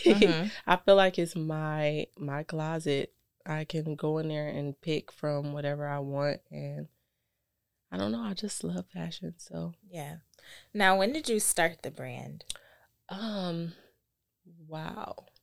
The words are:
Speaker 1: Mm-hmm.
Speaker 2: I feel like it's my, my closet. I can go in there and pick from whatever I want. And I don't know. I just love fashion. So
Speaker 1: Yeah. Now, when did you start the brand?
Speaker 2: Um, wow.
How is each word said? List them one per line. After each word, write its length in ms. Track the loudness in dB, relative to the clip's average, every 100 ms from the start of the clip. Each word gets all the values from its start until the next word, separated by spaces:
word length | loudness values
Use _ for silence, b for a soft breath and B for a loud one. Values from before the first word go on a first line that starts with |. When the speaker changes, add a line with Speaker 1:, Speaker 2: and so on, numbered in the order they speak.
| 6
Speaker 1:
Mm-hmm. 420 | 8 8 6 0 B 2
Speaker 2:
I 120 | 4
feel 180 | 8 8
like 240 | 8 4
it's 160 | -2 -2
my, 720 | -4 -2 -2 0 0 0 -4 -6
my 260 | -6 -6
closet. 680 | -6 -4 -2 -2 0 0 -2 _ _ _ -6
I 200 | -6 -4
can 280 | -4 -4 -2
go 220 | -2 0
in 100 | -2
there 180 | -2 -4
and 320 | -4 -4 -6
pick 300 | -4 -4 -4
from 400 | -6 -4 -2 -4
whatever 340 | -4 -4 -4 -4
I 120 | -4
want. 400 | -4 -2 0 -2 -6
And 380 | -10 -8 -8 -10 _ _ _ _ _ _ _ _ _ -12
I 60 | -4
don't 140 | -4
know. 100 | -2
I 100 | -4
just 300 | -6 -6 -6
love 220 | -6 -6 -8
fashion. 400 | -8 -8 -8 -10 -12
So 360 | -12 -8 -8 -10 -16
Speaker 1:
Yeah. 280 | -12 -12 -14 -20 _ B B B
Now, 240 | 2 4 6
when 140 | 4
did 160 | 0 0
you 100 | 2
start 420 | 2 2 2 0
the 80 | -10
brand? 540 | -8 -10 -10 -12 -12 -12 B B B B _ -12
Speaker 2:
Um, 680 | -8 -6 -4 -4 -4 -6 -10 B B _ _ _ _ -20 -20 -14
wow. 580 | -10 -10 -8 -10 -12 -16 _